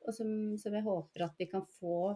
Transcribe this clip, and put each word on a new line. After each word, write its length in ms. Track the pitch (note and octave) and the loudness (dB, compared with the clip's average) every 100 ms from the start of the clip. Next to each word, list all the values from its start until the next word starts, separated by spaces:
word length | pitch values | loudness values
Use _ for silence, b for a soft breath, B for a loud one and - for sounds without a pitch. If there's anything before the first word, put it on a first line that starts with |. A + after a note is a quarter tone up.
| - | -4
og 80 | G#3+ | -2
som, 140 | A3 G#3+ G#3+ G#3 | 0 0 0 -2
som 160 | G#3 | 0
jeg 120 | G#3 G#3+ | 0 2
håper 380 | F#3 D#3 - E3+ | 0 0 -2 -2
at 100 | - | -2
vi 120 | F3 | -2
kan 140 | F#3+ F#3+ | -2 -4
få 300 | - F3 E3+ F#3 | -6 0 2 2